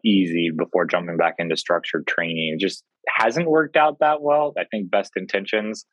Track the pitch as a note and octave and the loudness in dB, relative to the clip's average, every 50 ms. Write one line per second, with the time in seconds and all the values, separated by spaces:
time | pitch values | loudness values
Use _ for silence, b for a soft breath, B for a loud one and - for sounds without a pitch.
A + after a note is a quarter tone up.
0 | - A2+ G#2 F#2+ F#2 E2+ E2 E2+ E2+ E2 D#2 D#2 E2 - - F2+ F2 D#2 - F2 | 2 2 4 4 4 2 0 0 0 0 0 -2 -4 0 0 0 0 2 0 -2
1 | F2 E2+ E2+ E2 E2+ E2 - - E2+ E2 D#2+ D#2 - - F2 E2+ - - - D#2 | -2 -2 -2 0 0 0 0 -2 -2 -2 -2 -4 -2 -2 -2 -2 -2 -2 -6 -4
2 | D2 - - - E2 E2 E2 D#2+ D#2+ D#2+ D#2 D#2+ G2 F#2 - - - _ _ _ | -4 -2 -2 -2 -2 -2 -4 -4 -4 -4 -2 -2 -2 -2 -4 -4 -16 _ _ _
3 | - - - - A2 A#2 A#2 D#3+ F3 E3 D#3 D#3 D#3 C#3+ - D#3+ D3+ D#3 D3 - | -8 -6 -2 2 2 2 2 0 0 2 2 2 2 2 2 4 4 4 2 2
4 | D#3 D3+ D3+ D3+ D3 D3 D3 D3+ D3+ D3 - - F2 - - G#2+ G2+ F2 G#2 G2+ | 2 2 2 0 0 2 2 2 2 0 -2 -4 -6 -4 -4 -6 -4 0 0 0
5 | F#2+ - - F#2+ F#2+ - - G2 G2+ - - A2 G#2+ G#2+ A2 - - _ | 0 0 -6 -8 -6 -2 -4 -4 -2 0 -2 -2 -2 -2 -8 -10 -12 _